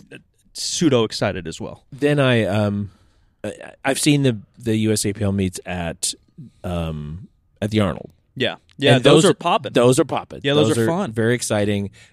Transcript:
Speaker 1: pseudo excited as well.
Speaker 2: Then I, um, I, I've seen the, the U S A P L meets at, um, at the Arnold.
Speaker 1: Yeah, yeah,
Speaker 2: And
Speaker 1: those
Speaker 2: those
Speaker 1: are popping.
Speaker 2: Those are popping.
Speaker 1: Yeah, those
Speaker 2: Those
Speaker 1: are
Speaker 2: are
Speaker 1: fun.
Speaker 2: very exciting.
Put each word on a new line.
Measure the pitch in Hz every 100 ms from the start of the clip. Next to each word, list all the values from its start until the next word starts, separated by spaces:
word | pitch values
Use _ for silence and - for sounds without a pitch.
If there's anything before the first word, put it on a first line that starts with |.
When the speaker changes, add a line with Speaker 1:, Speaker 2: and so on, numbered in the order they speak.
| - - _ _ _
Speaker 1:
pseudo | - - - 165 127
excited | 110 - 113 92 80
as | 80
well. | 104 - _
Speaker 2:
Then | 131 143 147
I, | 131 120
um, | 101 104 104 101 98 - _ _ _ _
I, | 107 - - -
I've | 135 131
seen | - 143
the, | 135 110 - _
the | - 110
U | 110
S | 107 107
A |
P | 98
L | 101
meets | 98 95 -
at, | - 90 85 - - - _ - 127 _
um, | 90 87 80 78 73 82 113 _ _ -
at | -
the | 107
Arnold. | 98 67 - _ _ -
Speaker 1:
Yeah, | 117 82 _ -
yeah, | 139 135
Speaker 2:
And |
Speaker 1:
those | 120 147
Speaker 2:
those | 175
Speaker 1:
are |
popping. | 147 170 208 104
Speaker 2:
Those | - 120 127
are |
popping. | 147 131 87 -
Speaker 1:
Yeah, | 139
those | 147 151
Speaker 2:
Those | -
Speaker 1:
are |
Speaker 2:
are | 113
Speaker 1:
fun. | - 110
Speaker 2:
very | 113 113
exciting. | 123 - 107 104 101 98 - -